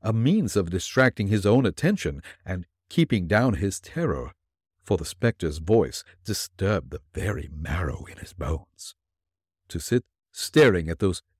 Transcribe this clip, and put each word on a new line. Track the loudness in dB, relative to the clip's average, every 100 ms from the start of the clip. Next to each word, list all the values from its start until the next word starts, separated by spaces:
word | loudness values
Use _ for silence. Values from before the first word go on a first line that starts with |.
a | -4
means | 2 2 2 2 0
of | 0
distracting | -2 -2 2 2 2 0
his | 2 4
own | 4 2
attention | 0 0 0 -2 -8 -12 -18 -10
and | -8 -10 _ _
keeping | 0 2 2 2
down | 2 4
his | 2 -2 -4
terror, | -10 -6 -4 -4 -8 -14 _ _ _ _
for | -4 -4
the | -4
spectre's | -2 -2 0 -4 -4
voice | 2 2 2 -4 -16 _ -8
disturbed | -6 -8 -4 -2 -2 -4
the | -14 _
very | -6 -4 -4 -8
marrow | -10 -6 -4 -4 -6
in | -12 -18
his | -18
bones. | -8 -4 -4 -6 -20 -20 -20 _ _ _ _ _ _ _
To | -10
sit | -2 -2 -2 _ _
staring | -12 -2 6 6 4 -2
at | -2
those | -2 -2 _ _